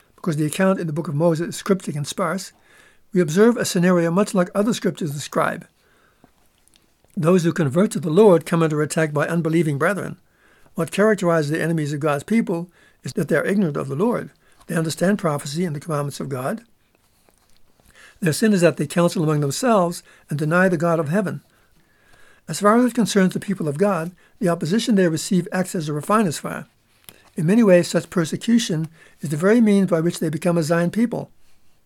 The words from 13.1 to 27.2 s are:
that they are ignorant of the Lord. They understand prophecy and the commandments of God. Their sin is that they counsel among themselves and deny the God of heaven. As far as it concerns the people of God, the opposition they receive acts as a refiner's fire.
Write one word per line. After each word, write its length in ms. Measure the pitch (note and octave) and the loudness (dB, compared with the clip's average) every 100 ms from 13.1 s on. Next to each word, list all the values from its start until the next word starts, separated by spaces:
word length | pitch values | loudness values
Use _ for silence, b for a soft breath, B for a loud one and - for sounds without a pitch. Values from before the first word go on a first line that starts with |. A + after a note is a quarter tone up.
that 160 | - D#3 | -4 -2
they 60 | D3+ | 0
are 80 | |
ignorant 340 | - G3+ E3+ D3+ | 0 0 0 -2
of 100 | C#3 | -6
the 80 | C#3 | -2
Lord. 340 | A#3 G3+ - _ b b b | -2 -2 -6 _ b b b
They 80 | E3+ | -4
understand 420 | D#3+ - F3 G#3 | -4 -2 0 0
prophecy 480 | E3 D3 C#3+ D3+ F3+ | -2 -4 -6 -6 -4
and 100 | D3 | -6
the 40 | |
commandments 400 | - D3 C#3+ - | -6 -6 -6 -8
of 100 | D3+ | -8
God. 320 | B2+ C#3 A3 - _ _ _ _ _ _ _ _ _ _ _ _ b b b | -6 -6 -8 -12 _ _ _ _ _ _ _ _ _ _ _ _ b b b
Their 120 | F3 | -2
sin 220 | C#3+ A3 | 2 2
is 80 | G3 | 4
that 160 | E3 - | 4 2
they 80 | D3 | -2
counsel 380 | F3 F3 F#3 | 2 2 2
among 160 | D#3 D3+ | 0 0
themselves 640 | C#3+ - B3+ G#3+ F3 F3 - b b | -2 -2 2 2 2 -4 -14 b b
and 80 | D3 | -4
deny 320 | D3+ F3 F#3+ | 0 2 2
the 80 | E3+ | 2
God 220 | E3+ E3 | 0 0
of 100 | C#3+ | 0
heaven. 320 | G3 F3+ C#3+ - b b b b b b b b b b | -2 -2 -6 -14 b b b b b b b b b b
As 120 | D#3+ | -2
far 180 | G3+ A3+ | 2 4
as 80 | B3 | 2
it 80 | |
concerns 400 | A#3+ F#3+ G3+ F#3 | 0 0 2 2
the 60 | - | 0
people 280 | - F#3 D#3 | -6 -4 -4
of 120 | C#3+ | 0
God, 320 | G3+ F3 E3+ - b b | 0 0 -6 -12 b b
the 120 | E3+ | -2
opposition 440 | E3+ D3 A3+ A#3+ | -2 0 -2 2
they 140 | G3 F3+ | 2 2
receive 400 | D#3+ - F3+ E3+ | 0 -2 -2 -2
acts 220 | F#3 F3+ | -4 -4
as 160 | F#3 D3+ | -6 -6
a 40 | |
refiner's 440 | D3 D3 G#3+ F#3+ - | -6 0 0 0 -2
fire. 300 | - - - _ _ b b b | -8 -10 -14 _ _ b b b